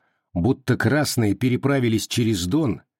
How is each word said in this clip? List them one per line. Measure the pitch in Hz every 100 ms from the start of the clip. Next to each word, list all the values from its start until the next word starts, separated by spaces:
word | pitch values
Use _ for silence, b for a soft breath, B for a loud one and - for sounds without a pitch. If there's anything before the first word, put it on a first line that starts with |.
| _ _ _
будто | 92 92 139 - 113
красные | 110 147 143 - 107
переправились | 95 127 123 135 139 120 110 -
через | - 113 101 90
Дон, | 147 151 82 _